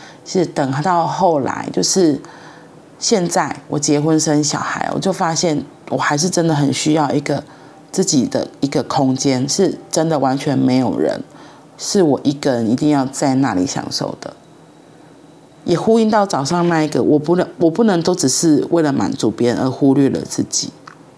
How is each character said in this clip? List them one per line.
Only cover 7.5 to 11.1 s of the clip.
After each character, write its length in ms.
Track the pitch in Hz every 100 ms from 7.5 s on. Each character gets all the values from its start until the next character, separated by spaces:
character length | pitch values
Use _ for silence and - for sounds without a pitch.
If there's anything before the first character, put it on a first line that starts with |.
| - - - -
自 120 | -
己 200 | 180 151 104
的 220 | 117 - -
一 60 | 139
个 160 | 147
空 300 | - - 135
间， 320 | 131 139 127 135
是 300 | - 180 - -
真 180 | 165 160
的 100 | 147
完 180 | 131 139
全 180 | 147 131
没 200 | 131 127
有 200 | 117 64
人， 240 | 78